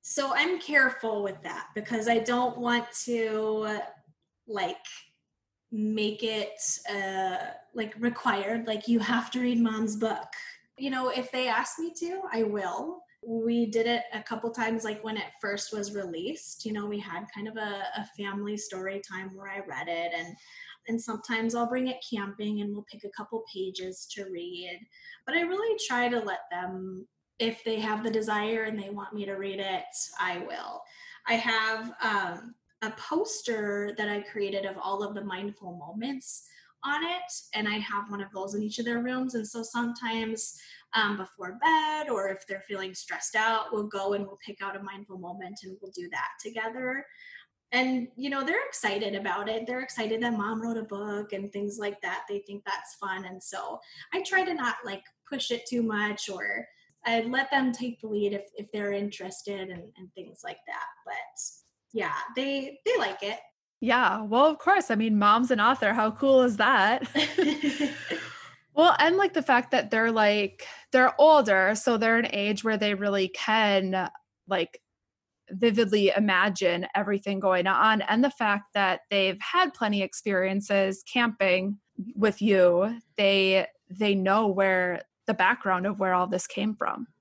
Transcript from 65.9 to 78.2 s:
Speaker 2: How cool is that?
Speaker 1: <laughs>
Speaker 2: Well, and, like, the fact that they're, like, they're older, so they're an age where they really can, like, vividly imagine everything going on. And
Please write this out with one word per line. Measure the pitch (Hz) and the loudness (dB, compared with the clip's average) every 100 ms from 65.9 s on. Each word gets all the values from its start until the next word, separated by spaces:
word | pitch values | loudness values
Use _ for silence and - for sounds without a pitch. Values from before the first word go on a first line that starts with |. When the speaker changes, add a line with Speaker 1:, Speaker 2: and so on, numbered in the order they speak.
Speaker 2:
How | 233 220 | 4 2
cool | 220 269 262 | 4 8 8
is | 247 208 | 8 6
that? | 220 254 196 254 254 | 6 8 6 4 0
Speaker 1:
<laughs> | 294 302 - 311 - 294 - 294 - - - - - - - _ | 0 0 2 2 2 0 0 -2 -2 -6 -6 -8 -14 -20 -20 _
Speaker 2:
Well, | 285 339 - | 6 6 8
and, | 311 370 | 6 6
like, | 392 | 4
the | 339 | 2
fact | 262 247 247 | 4 4 6
that | 247 208 | 0 2
they're, | 220 226 | 2 4
like, | 220 208 208 196 - - - - | 6 6 6 0 -4 -18 -18 2
they're | 254 254 - | 6 6 10
older, | 302 311 214 190 190 214 | 10 10 8 6 6 4
so | - 226 | 2 4
they're | 226 226 | 6 4
an | 233 | 4
age | 202 202 208 | 0 0 0
where | 226 214 | 0 2
they | 208 | 2
really | 196 202 196 190 | 2 2 2 0
can, | - - 220 214 196 190 185 180 - _ _ - | 0 2 4 6 4 2 0 -2 -8 _ _ -4
like, | - 170 - _ _ _ _ _ _ _ | -2 -2 -6 _ _ _ _ _ _ _
vividly | 190 233 214 214 208 196 | 2 4 4 4 6 6
imagine | 202 208 185 202 180 185 175 185 196 | 4 4 4 4 4 2 2 0 -2
everything | 202 202 202 196 | 0 0 0 0
going | 196 185 185 | 4 4 4
on. | 156 220 220 | 6 6 4
And | - 220 | 4 4